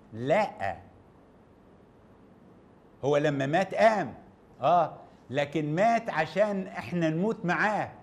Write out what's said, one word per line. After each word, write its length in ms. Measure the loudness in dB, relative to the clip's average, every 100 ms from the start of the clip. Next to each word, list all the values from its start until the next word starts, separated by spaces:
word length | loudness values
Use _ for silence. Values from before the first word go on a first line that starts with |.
| -18
لا، 640 | -8 0 2 0 -2 -6 -6 -12 -20 -20 -20 -20 -20 -20 -20 -20 -20 -20 -20 -20 -20 -20 -20 -20 -20 -20 -20 -20 -6
هو 120 | 0 2
لما 300 | 2 0 0
مات 280 | 0 0
قام، 400 | 2 4 4 -2 -8 -20 -20 -20 -2
آه، 360 | 2 2 2 -4 -20 -20 -8
لكن 440 | -4 -2 -2 -2
مات 360 | 2 2 2 -2
عشان 560 | -4 -2 0 0 0 -6
إحنا 440 | -10 -6 0 0
نموت 340 | 2 0 -2
معاه، 480 | -2 0 0 0 -4 -10